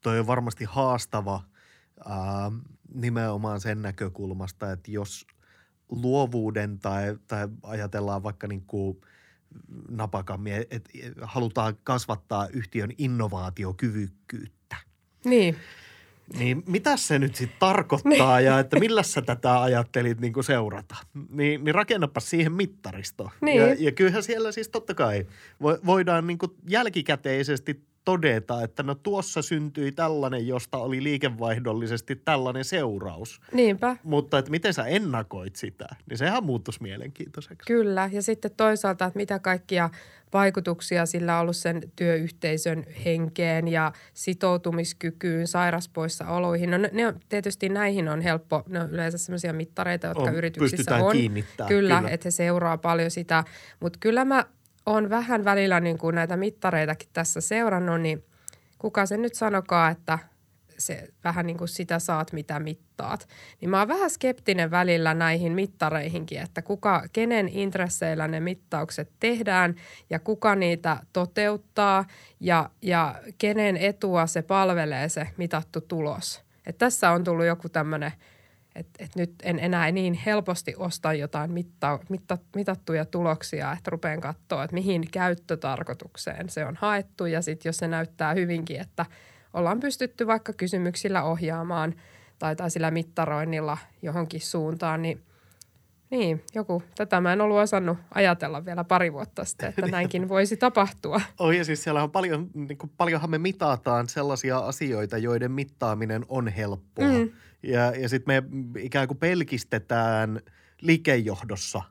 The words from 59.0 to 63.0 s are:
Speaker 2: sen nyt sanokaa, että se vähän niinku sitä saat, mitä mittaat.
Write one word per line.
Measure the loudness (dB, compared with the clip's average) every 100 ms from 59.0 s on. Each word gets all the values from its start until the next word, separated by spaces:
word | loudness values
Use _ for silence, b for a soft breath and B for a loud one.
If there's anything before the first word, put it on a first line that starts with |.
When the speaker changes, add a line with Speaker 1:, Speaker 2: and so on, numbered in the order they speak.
| 0
Speaker 2:
sen | 0
nyt | -2 -2
sanokaa, | 0 0 2 4 4
että | 2 -4 -4 -4 _ _ _ _ -8
se | -6 -6 -12 _
vähän | -4 -2 -4
niinku | -4 -6
sitä | -6 -4 -2
saat, | 0 -2 -2
mitä | -6 -6 -6
mittaat. | -6 -8 _ -10